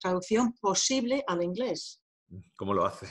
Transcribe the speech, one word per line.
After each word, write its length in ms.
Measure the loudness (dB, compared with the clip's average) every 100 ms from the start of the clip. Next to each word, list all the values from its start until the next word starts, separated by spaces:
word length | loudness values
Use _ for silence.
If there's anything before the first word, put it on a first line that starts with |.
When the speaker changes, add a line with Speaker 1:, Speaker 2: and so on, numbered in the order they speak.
Speaker 1:
traducción 520 | -2 -2 2 2 2 2
posible 640 | 0 2 2 2 2 0 0
al 140 | 0
inglés". 580 | 0 -2 -4 -4 -8 -16 _ _ _ -18 -18 -6
Speaker 2:
¿Cómo 180 | 0
lo 100 | 2
hace? 220 | 2 -2 -12